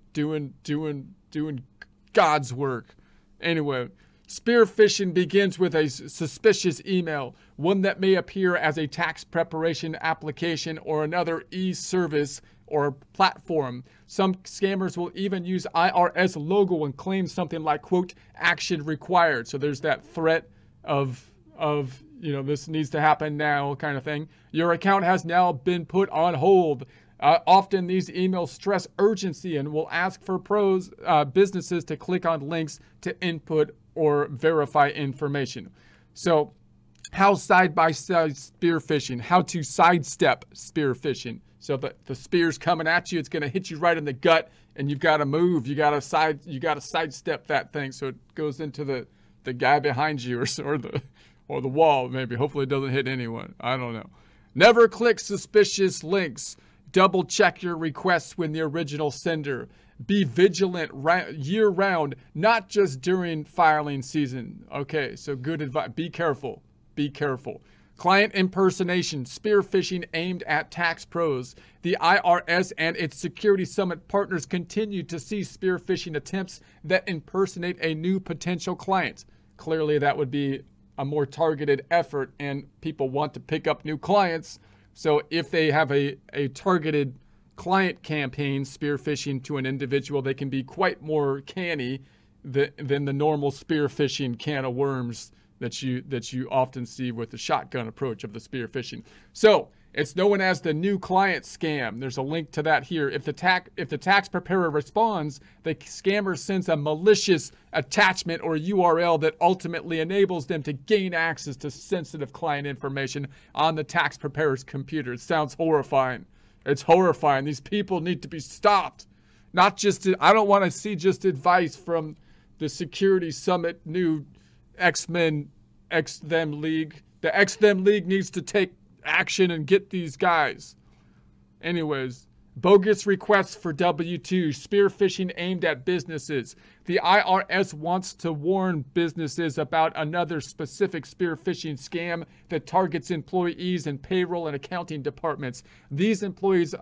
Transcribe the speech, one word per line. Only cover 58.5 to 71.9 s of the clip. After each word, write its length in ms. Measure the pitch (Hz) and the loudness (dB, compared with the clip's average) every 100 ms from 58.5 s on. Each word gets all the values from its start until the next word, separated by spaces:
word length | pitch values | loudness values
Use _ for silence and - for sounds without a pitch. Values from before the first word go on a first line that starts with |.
the 120 | 156 | -2
original 480 | 156 156 151 147 151 | -2 -2 -4 -2 -4
sender. 580 | - 175 160 143 123 123 - _ - 120 | -2 -4 -2 -4 -6 -8 -18 _ -10 0
Be 180 | 202 | 2
vigilant 640 | 160 143 190 165 190 180 156 | 2 4 4 4 -2 -2 -8
ra-, 320 | 135 147 180 - 127 | -2 2 2 0 -6
year 320 | 135 208 208 | -2 2 2
round, 480 | 180 196 175 147 - _ | 2 0 0 -2 -6 _
not 360 | 147 170 226 185 | 0 2 2 0
just 320 | 208 190 135 | 0 0 0
during 420 | 175 185 175 156 | 0 0 0 -4
filing 560 | 151 - 160 151 147 139 | -4 2 4 4 0 -6
season. 640 | 127 156 139 127 113 - - | -4 -2 -2 -4 -12 -16 -12
Okay, 400 | 143 143 156 - | -10 -6 -4 -4
so 220 | 117 - 135 | -6 -8 -6
good 240 | 131 165 | -4 -6
advice. 300 | 147 147 - | -4 -4 -4
Be 140 | 117 170 | -6 -8
careful. 540 | - 165 135 127 - _ _ _ | -2 -2 -2 -6 -12 _ _ _
Be 160 | - 147 | -6 -6
careful. 500 | - 147 127 120 107 _ _ _ - | -4 -4 -4 -8 -14 _ _ _ -2
Client 340 | 175 196 214 | 4 4 4
impersonation, 920 | 202 185 185 190 185 180 180 170 151 123 | 2 0 2 2 2 0 -2 -2 -6 -8
spear 340 | - 214 208 | -6 2 2
phishing 460 | 196 190 - 185 - | 2 0 0 -4 -6
aimed 280 | 165 175 180 | -4 -4 -4
at 260 | - 151 156 | -2 -2 -2
tax 340 | - 170 165 | -2 -2 -2
pros. 520 | - 170 165 131 127 - - _ | -6 -2 0 0 -6 -14 -20 _
The 120 | 175 | -4